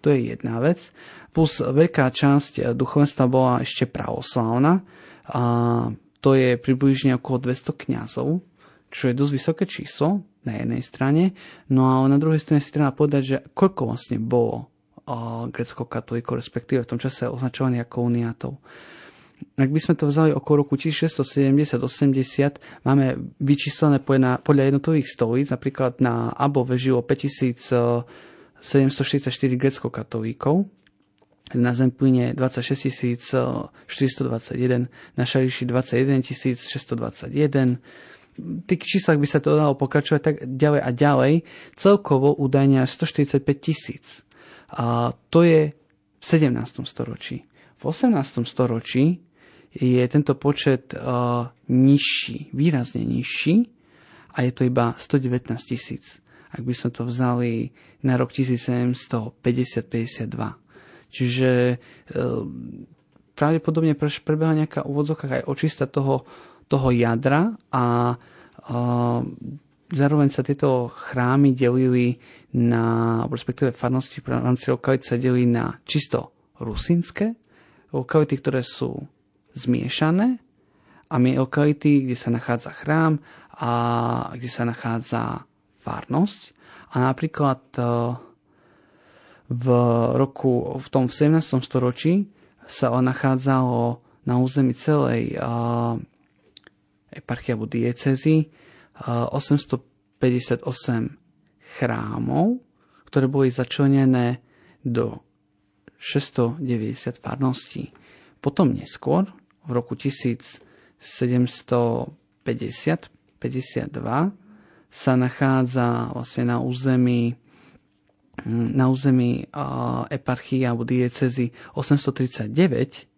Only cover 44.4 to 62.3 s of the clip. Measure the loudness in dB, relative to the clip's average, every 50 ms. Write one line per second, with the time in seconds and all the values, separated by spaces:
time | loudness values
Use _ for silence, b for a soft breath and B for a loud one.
44.4 | B B B B B B -6 -4 -2 0 0 0 0 -2 -4 _ _ _ 4 6
45.4 | 6 8 6 6 4 2 -4 _ _ _ _ _ _ _ _ _ -2 0 2 4
46.4 | 4 4 2 0 -4 -8 -8 -10 -12 -10 -8 -10 -8 -8 -8 -12 -10 -10 -10 -12
47.4 | -12 b b b b b b _ -6 -6 -2 2 2 2 4 2 0 -2 -4 -4
48.4 | -4 -4 0 0 0 0 0 -4 -6 -2 2 2 4 4 2 0 _ b b b
49.4 | b b b b b b _ -2 0 2 4 4 2 4 2 2 2 2 -2 0
50.4 | 0 0 0 2 2 2 2 0 -2 _ -14 -8 -4 -2 -2 0 0 0 0 -2
51.4 | -4 -6 _ _ _ 0 2 6 6 6 6 6 4 0 -2 -2 -4 -6 -10 -12
52.4 | -12 -10 -4 0 0 2 2 0 -2 -4 -6 -6 -4 -2 -2 -4 -4 -4 -6 -4
53.4 | 0 2 4 2 2 0 _ b b b b b b b b b b b b -2
54.4 | -2 -2 0 0 0 2 2 2 0 0 -2 -6 -4 -2 0 0 0 0 -2 -4
55.4 | -4 -4 -8 -8 -6 -8 -8 -8 -8 -10 -12 -14 -14 -18 -20 -20 b b b b
56.4 | b b -14 -10 -6 -6 -6 -4 -4 -6 -6 -4 -8 -6 -2 -2 0 0 0 0
57.4 | 0 -2 -2 -4 -6 -8 b b b b b b 0 0 2 2 0 -2 -2 -4
58.4 | -2 0 -2 -2 -2 -2 -2 0 0 -2 -2 -4 -6 -4 -4 -4 -4 -6 _ _
59.4 | -2 -2 0 0 -2 -2 -4 -8 -6 -4 -6 -6 -6 -6 -8 -10 -10 -8 -6 -8
60.4 | -8 -8 -10 _ _ B B B B B B B B B -6 -4 -2 -2 0 2
61.4 | 2 4 4 4 4 2 0 -2 B B B B B -8 -6 -4 -2 -2